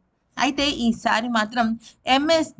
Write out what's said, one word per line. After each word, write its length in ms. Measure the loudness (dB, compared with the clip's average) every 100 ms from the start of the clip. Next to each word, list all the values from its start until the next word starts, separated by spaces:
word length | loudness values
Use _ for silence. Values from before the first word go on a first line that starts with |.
| _ _ _ -4
అయితే 280 | -2 0 -2 0
ఈసారి 480 | 0 0 0 0 0
మాత్రం 380 | -2 -2 -2 -2 -2 -8 -12 0
ఎంఎస్ 460 | 0 4 2 0 -4